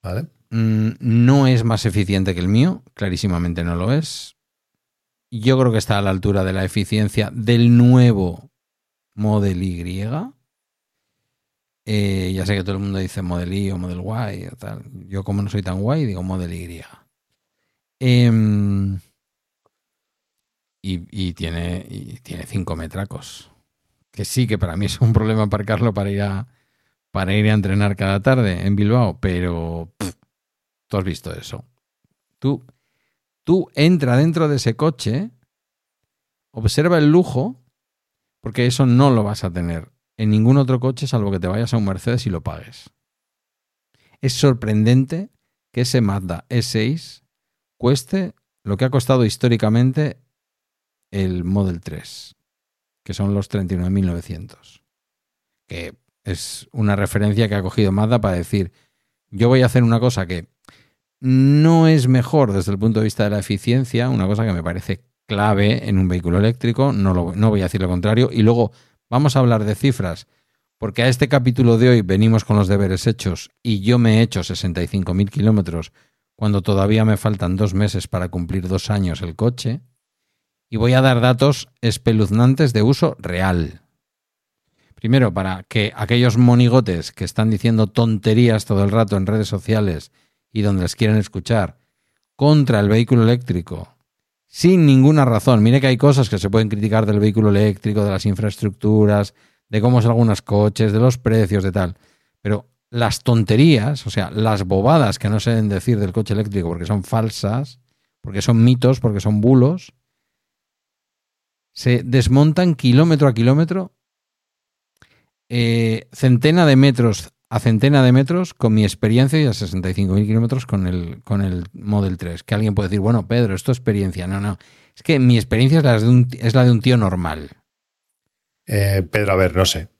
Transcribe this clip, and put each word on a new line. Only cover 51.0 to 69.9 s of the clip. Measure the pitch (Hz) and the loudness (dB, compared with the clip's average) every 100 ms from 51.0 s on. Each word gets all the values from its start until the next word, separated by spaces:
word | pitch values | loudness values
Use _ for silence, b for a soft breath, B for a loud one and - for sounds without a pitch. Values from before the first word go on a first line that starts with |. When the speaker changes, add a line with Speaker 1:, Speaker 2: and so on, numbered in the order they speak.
| _ | _
Speaker 2:
el | 98 92 90 | -4 -4 -4
Model | 87 101 95 85 | -2 -2 -2 -4
tres, | 85 80 - - - _ _ _ _ _ _ _ | -10 -16 -18 -20 -20 _ _ _ _ _ _ _
que | - | -14
son | 95 101 | -4 -2
los | 101 - | -2 -4
treinta | 104 90 | -6 -4
y | 92 | -4
nueve | 90 | -2
mil | 98 95 | -2 -2
novecientos, | 85 - 80 95 - _ _ _ _ _ _ _ _ _ _ _ | -4 -10 -14 -16 -20 _ _ _ _ _ _ _ _ _ _ _
que | 87 85 - _ _ | -14 -14 -18 _ _
es | - 90 - - - | -10 -8 -10 -16 -14
una | 135 104 101 | -2 0 0
referencia | 98 104 104 104 110 | -2 -2 0 0 0
que | 101 | -2
ha | |
cogido | 92 - 101 | -4 0 0
Mazda | 95 107 120 | 2 0 0
para | 104 90 | 0 -4
decir, | 85 104 90 _ _ _ _ _ _ | -2 -4 -4 _ _ _ _ _ _
"Yo | 98 117 | 0 2
voy | 131 | 4
a | 123 | 4
hacer | 127 | 2
una | 117 113 | 2 2
cosa | 123 123 87 | 0 -2 -6
que | 90 85 _ _ b b b _ _ | -8 -10 _ _ b b b _ _
no | 131 131 135 147 160 165 160 | 0 4 4 4 6 6 6
es | 160 127 | 4 4
mejor | 131 123 156 123 | 2 2 0 2
desde | 98 92 | 0 -2
el | 98 | -2
punto | 110 110 | 0 0
de | |
vista | 110 - | -2 -2
de | 104 | -2
la | 104 | -2
eficiencia", | - 101 - 123 123 117 123 | -4 -4 0 -2 -2 -4 -2
una | 123 92 | -2 -2
cosa | 104 113 | -2 -2
que | |
me | 87 | -4
parece | 82 90 - 95 _ _ _ | -6 -8 -8 -10 _ _ _
clave | 101 104 98 101 127 - | -2 0 2 2 0 -2
en | 95 | 0
un | 92 | 0
vehículo | 90 85 87 | -2 -2 0
eléctrico, | 107 117 117 117 135 | 0 0 -4 0 -2
no | 104 95 | 0 0
lo, | 90 87 | 0 -2
no | 90 113 | 0 0
voy | 104 | 2
a | |
decir | 90 95 | -2 -2
lo | 92 | -2
contrario, | 90 104 110 123 | -2 0 0 0
y | 110 | 2
luego | 107 117 113 b b b _ | 2 2 0 b b b _
vamos | 123 147 135 | 0 0 2
a | |
hablar | 123 113 | 2 0
de | 107 | -2
cifras, | 104 139 | -2 -2